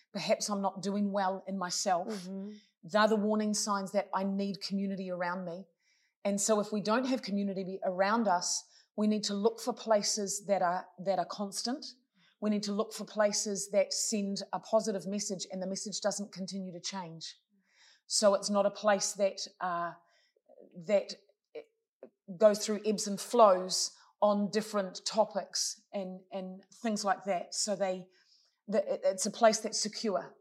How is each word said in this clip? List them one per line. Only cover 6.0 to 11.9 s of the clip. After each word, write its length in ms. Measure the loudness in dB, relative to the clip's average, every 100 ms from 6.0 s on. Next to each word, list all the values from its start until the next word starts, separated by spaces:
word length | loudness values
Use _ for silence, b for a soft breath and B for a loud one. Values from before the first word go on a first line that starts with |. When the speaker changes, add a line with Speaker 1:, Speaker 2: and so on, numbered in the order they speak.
| _ _
Speaker 1:
And 160 | -2 0
so 200 | 2 2
if 120 | 2
we 100 | -2
don't 240 | 0 2 2
have 160 | -2
community 420 | -2 -2 -2 -2
be-, 160 | -4 -4
around 440 | -2 2 2 4 4
us, 360 | 2 0 -4 -6 b b 0
we 120 | 2
need 160 | 2 0
to 80 |
look 260 | 2 0 0
for 140 | -6
places 720 | -4 2 2 2 -2 -2 -4 0
that 160 | 2
are, 260 | 2 0 -6 -8
that 200 | -2 0
are 60 | -2
constant. 680 | -4 -6 -4 -4 -4 -8